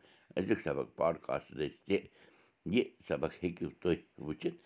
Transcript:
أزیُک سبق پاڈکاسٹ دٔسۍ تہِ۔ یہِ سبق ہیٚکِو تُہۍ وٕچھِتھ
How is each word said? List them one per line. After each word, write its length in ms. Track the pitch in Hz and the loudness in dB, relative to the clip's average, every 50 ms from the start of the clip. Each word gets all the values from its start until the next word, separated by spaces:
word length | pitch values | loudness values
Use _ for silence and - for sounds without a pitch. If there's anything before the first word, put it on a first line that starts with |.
| _ - - _ _ _ - - | _ -20 -20 _ _ _ -4 -2
أزیُک 200 | 95 110 110 - | 0 2 0 0
سبق 360 | - 80 69 69 62 - - | 0 -2 -2 -2 -4 -6 -2
پاڈکاسٹ 540 | - 69 82 82 - - - 65 71 - - | 2 2 2 2 0 -4 -4 -4 -4 -4 -6
دٔسۍ 340 | - 65 76 69 - - _ | -6 -4 -4 -4 -4 -10 _
تہِ۔ 120 | - 98 - - - - _ - - _ _ _ _ _ _ _ | 0 0 0 0 -4 -12 _ -20 -20 _ _ _ _ _ _ _
یہِ 180 | 82 90 - - - - _ - - | 2 2 2 2 2 -4 _ -4 -4
سبق 360 | 80 69 76 78 - - 90 | -2 0 0 -2 -2 -2 -4
ہیٚکِو 260 | 90 85 - 87 71 - - | -4 -2 -4 -6 -8 -8 -2
تُہۍ 200 | - 90 80 71 - _ _ - | 0 2 2 2 0 _ _ -10
وٕچھِتھ 380 | 67 76 76 - - 170 170 - _ | -8 -8 -8 -4 -4 -6 -6 -6 _